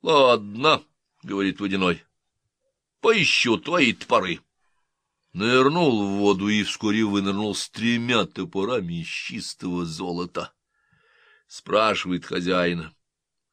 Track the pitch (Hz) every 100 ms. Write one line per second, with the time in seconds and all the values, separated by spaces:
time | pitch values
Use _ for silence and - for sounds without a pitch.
0 | 160 151 127 113 101 107 151 143 - _
1 | _ _ - 98 98 - 101 98 92 82
2 | - _ _ _ _ _ _ _ _ _
3 | 220 226 - - 120 107 - 175 127 101
4 | - 117 92 80 _ _ _ _ _ _
5 | _ _ _ 85 110 127 135 165 160 110
6 | 101 101 101 95 101 107 98 - 110 107
7 | 110 101 95 98 107 95 - - 113 120
8 | 120 117 87 - 87 98 101 123 85 85
9 | 80 - - 110 - - 92 90 85 80
10 | 90 85 90 87 80 _ _ _ _ _
11 | _ _ _ _ _ - - 101 110 95
12 | 90 90 - 90 87 90 87 85 82 -
13 | _ _ _ _ _